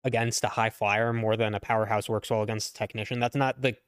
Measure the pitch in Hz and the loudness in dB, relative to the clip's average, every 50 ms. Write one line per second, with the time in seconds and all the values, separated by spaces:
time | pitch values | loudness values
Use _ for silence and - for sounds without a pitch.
0 | - 131 117 117 117 117 113 - - - - - 113 110 - - 107 101 104 107 | -2 0 0 2 0 0 0 0 -2 -2 0 0 0 0 0 0 0 2 2 2
1 | 117 117 117 117 110 110 110 110 117 107 104 98 - - 117 110 110 104 113 104 | 2 2 0 0 2 0 2 2 2 0 0 -4 -2 0 0 2 2 2 0 -2
2 | 101 - 113 104 - - 120 110 107 104 110 107 - - - - 110 101 - 110 | 0 0 -2 -4 -2 0 0 0 0 -2 -2 -4 -6 -8 -6 -6 -6 -6 -4 -8
3 | 107 - 127 120 120 120 - 143 135 131 131 127 127 131 117 - _ | -6 -6 -2 -2 -2 0 2 2 2 2 0 0 0 -2 -2 -2 _